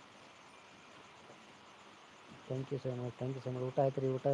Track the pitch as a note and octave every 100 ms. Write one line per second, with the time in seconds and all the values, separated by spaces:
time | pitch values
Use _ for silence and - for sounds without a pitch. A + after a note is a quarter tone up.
0 | - - - - - - - - - -
1 | - - - - - - - - - -
2 | - - - - - C3 C3 C3+ C3 B2
3 | B2 - B2+ C3 B2+ B2+ B2+ C3+ C#3 C#3
4 | C3 C3 C#3